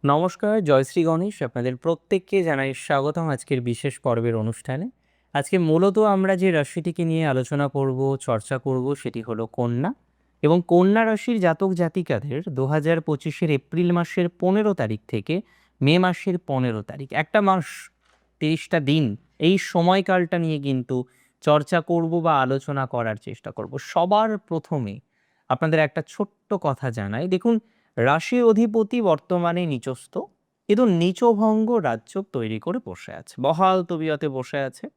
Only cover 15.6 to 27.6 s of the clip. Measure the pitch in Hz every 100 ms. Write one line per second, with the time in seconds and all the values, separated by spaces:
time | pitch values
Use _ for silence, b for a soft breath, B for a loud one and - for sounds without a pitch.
15.6 | b b 135 170 185 175 - 180 - 135
16.6 | 127 110 104 - 135 - 156 214 202 190
17.6 | 151 - - _ _ _ _ _ 156 160
18.6 | - 170 139 156 135 104 _ _ 156 190
19.6 | - 180 170 190 190 185 170 175 165 151
20.6 | 139 131 123 127 123 b b b - 151
21.6 | 147 175 165 170 165 170 165 147 131 135
22.6 | - 139 131 123 113 107 - 117 107 107
23.6 | 101 135 - - 180 208 220 214 _ 160
24.6 | - 151 110 98 _ _ _ _ _ 131
25.6 | 160 160 151 - 151 - 202 _ _ 196
26.6 | 151 135 135 113 101 110 180 185 240 226